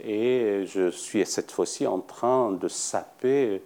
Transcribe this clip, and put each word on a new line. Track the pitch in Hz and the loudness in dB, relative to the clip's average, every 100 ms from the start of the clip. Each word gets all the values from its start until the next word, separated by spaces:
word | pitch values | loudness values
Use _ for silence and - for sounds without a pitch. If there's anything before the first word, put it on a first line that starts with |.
et | 113 107 120 127 110 101 90 | -4 0 2 2 2 0 -2
je | 98 90 | 0 0
suis | - - 104 90 | 0 -2 0 2
cette | - - | -2 -4
fois-ci | - 87 - 127 | -2 -2 -2 -2
en | 92 | -2
train | - - 120 131 113 | -6 -2 2 2 2
de | 90 87 | 0 -4
saper | - - 95 - - 127 139 120 95 | -4 -4 -4 -6 -4 2 2 2 0